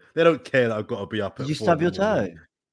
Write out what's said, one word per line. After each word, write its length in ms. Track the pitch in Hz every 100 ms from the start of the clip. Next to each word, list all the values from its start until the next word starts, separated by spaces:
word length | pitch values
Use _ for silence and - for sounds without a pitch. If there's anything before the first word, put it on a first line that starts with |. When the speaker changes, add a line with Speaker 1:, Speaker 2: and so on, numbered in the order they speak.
| _ 156
Speaker 1:
They 80 |
don't 200 | 165 143
care 260 | - 135 117
that 60 | 107
I've 100 | 104
gotta 180 | 110 101
be 160 | 110
up 160 | 98 -
Speaker 2:
Did 60 |
Speaker 1:
at 60 | 135
Speaker 2:
you 60 | 151
Speaker 1:
four 100 | 214
Speaker 2:
stub 160 | 165
Speaker 1:
in 80 | 175
the 60 | 175
Speaker 2:
your 80 | 208
Speaker 1:
morning. 260 | 180 95 82
Speaker 2:
toe? 40 | _ _ _